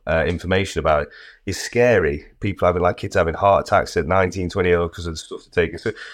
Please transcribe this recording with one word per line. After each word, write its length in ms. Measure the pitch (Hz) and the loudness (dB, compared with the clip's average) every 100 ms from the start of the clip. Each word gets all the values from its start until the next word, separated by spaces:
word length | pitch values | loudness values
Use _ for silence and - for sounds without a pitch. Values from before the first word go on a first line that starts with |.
| - | -2
uh, 160 | 80 76 | 0 0
information 540 | 87 85 95 95 82 | -2 0 0 0 -2
about 240 | 78 73 | 2 2
it 60 | 73 - - - 98 | 0 -10 -20 -14 -10
is 140 | 90 | -8
scary. 680 | - 120 123 85 73 73 - - | -4 2 4 4 2 -2 -8 -8
People 260 | 104 90 90 | -6 0 2
having, 160 | 87 | 2
like, 140 | 90 - | 0 -2
kids 200 | 92 98 | -2 0
having 180 | 82 | 0
heart 340 | 78 98 95 - | 2 2 2 2
attacks 300 | 98 - 90 | 0 0 -4
at 100 | 73 | 0
nineteen, 420 | 95 92 95 87 | 0 0 -2 -4
twenty 200 | 98 90 | -2 2
years 100 | 87 | 2
old 140 | 85 | 0
'cause 120 | - 85 | -6 -10
of 80 | |
the 40 | 80 | -10
stuff 240 | - 90 | -12 -16
they're 220 | - 90 82 | -6 -2 -2
taking. 120 | 85 | -4
So 140 | 113 - - | -8 -8 -14